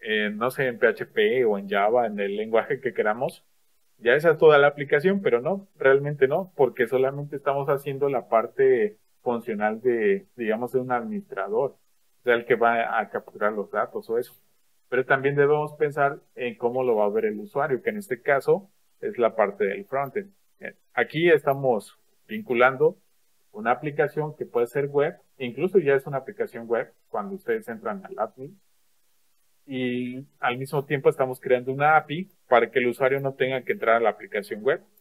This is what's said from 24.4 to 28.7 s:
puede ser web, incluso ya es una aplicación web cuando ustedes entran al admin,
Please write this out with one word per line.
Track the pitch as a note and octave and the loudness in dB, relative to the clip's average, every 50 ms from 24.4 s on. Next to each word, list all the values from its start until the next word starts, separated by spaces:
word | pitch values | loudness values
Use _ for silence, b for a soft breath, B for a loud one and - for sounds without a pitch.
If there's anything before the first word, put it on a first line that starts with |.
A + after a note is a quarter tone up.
| B2 | -12
puede | - - A#2+ A#2+ | -4 -2 -2 -2
ser | - - C#3+ C#3+ | 0 -2 -4 -4
web, | C#3 C#3 C#3+ C#3+ E3 F#3+ - _ _ _ | -2 0 0 0 0 -2 -8 _ _ _
incluso | - C3+ A#2+ A2 C3 D#3 F#3+ F#3+ G3+ | -10 -10 -10 -6 -6 -4 0 2 2
ya | D#3 C#3 C#3 | 4 4 2
es | C3 - | 0 0
una | D3+ C#3 | -4 -6
aplicación | C3+ - - G2+ - A#2 G#2 - A#2 A#2 | -8 -8 -8 -8 -8 -8 -6 -6 -10 -6
web | A2+ A#2 A2+ - - _ _ _ _ | -2 -2 -2 -2 -6 _ _ _ _
cuando | - A2 G2+ G2 G2 | -8 -8 -8 -8 -10
ustedes | F#2+ - - A2+ A2 G#2+ | -8 -6 -4 -4 -4 -6
entran | - A#2 G#2+ A2 A2+ G#2 G2 F#2+ | -10 -12 -10 -8 -8 -8 -8 -12
al | - G2 G2+ | -14 -8 -8
admin, | G#2+ A2 - C3 C3 D#3 G3+ G3+ _ _ | -8 -8 -8 -14 -18 -18 -20 _ _ _